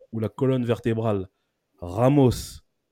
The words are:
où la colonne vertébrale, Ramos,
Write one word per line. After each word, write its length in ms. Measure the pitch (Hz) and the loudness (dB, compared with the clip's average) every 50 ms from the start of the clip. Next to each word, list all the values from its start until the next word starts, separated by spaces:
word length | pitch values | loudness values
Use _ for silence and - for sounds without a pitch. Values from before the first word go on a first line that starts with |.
| - _ | -20 _
où 80 | - 113 | -8 -6
la 100 | 110 104 | -6 -6
colonne 360 | - - 135 131 131 131 123 | -4 -2 -2 0 0 0 0
vertébrale, 640 | 117 117 107 - 120 113 110 113 117 104 98 92 - _ _ _ _ _ _ _ _ _ - - | -2 -2 -2 -2 -4 -2 -2 -2 -2 -2 -2 -4 -8 _ _ _ _ _ _ _ _ _ -16 -14
Ramos, 800 | 87 87 101 120 131 147 147 135 123 101 82 - - - - _ _ _ _ _ _ | -10 -4 0 2 4 6 6 6 4 4 0 -4 -14 -16 -20 _ _ _ _ _ _